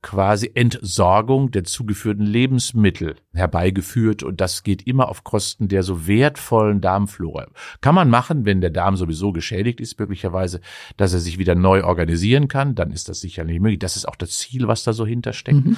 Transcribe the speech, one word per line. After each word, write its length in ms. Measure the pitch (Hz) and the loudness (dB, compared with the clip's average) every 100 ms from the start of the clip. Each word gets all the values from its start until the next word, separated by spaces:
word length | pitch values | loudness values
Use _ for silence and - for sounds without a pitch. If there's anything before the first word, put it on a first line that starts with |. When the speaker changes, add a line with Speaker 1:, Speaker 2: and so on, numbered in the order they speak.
Speaker 1:
quasi 500 | - 98 98 104 113 | -8 0 2 2 0
Entsorgung 960 | - 120 123 98 95 90 101 110 135 135 | 2 2 0 -6 0 4 4 4 2 0
der 140 | 98 | -2
zugeführten 600 | 85 - 110 104 110 104 | -4 -6 -6 -4 -2 -2
Lebensmittel 920 | 104 113 131 127 - 117 104 - 82 - _ | 0 2 2 0 0 2 2 2 -4 -8 _
herbeigeführt 880 | 90 87 85 92 95 - 120 110 104 | -2 -2 2 0 0 -2 0 0 0
und 180 | 67 92 | -4 -4
das 220 | 92 - | -4 -4
geht 240 | 104 95 - | -4 -4 0
immer 220 | 131 127 | 0 0
auf 160 | - | -2
Kosten 420 | - 107 - - 104 | -6 -4 -4 -4 -2
der 160 | 95 | 0
so 240 | 92 87 82 | 0 -2 0
wertvollen 720 | 104 147 143 - 117 107 104 | 2 2 0 -2 2 2 2
Darmflora. 680 | 92 95 101 - 82 - - - - - | 0 0 -2 -4 -8 -8 -12 -16 -20 -2
Kann 160 | - 180 | 2 4
man 120 | 151 | 6
machen, 360 | 117 - 151 | 4 2 0
wenn 160 | 104 95 | 2 2
der 100 | 90 | 2
Darm 260 | 82 92 95 | 0 0 0
sowieso 360 | 87 80 101 | -2 -2 -2
geschädigt 480 | 82 - 98 110 117 | -2 -4 -2 -2 -4
ist, 180 | 117 - | -8 -8
möglicherweise, 640 | 101 92 92 90 92 90 - - - - | -8 -6 -4 -2 -4 -6 -12 -20 -12 0
dass 160 | 98 | 2
er 60 | 87 | 2
sich 200 | 85 87 | -2 -2
wieder 180 | 90 87 | 2 4
neu 260 | 92 95 | 6 4
organisieren 640 | 87 87 82 85 101 131 139 | 4 0 0 2 4 4 2
kann, 300 | 139 139 - | 0 0 0
dann 160 | 87 | -4
ist 160 | 87 - | -6 -10
das 120 | 92 | -12
sicherlich 380 | 92 87 82 85 | -12 -8 -4 0
möglich. 220 | 107 98 | 0 0
Das 160 | 95 - | -2 -6
ist 100 | - | -8
auch 80 | |
das 240 | - 85 - | -8 -8 -8
Ziel, 300 | - 127 113 | -8 -4 -2
was 160 | 117 | 0
da 80 | - | -2
so 120 | 110 | -2
hintersteckt. 600 | 110 117 120 113 - 143 | -2 -4 -6 -6 0 2
Speaker 2:
Mhm. 100 | 139 | 4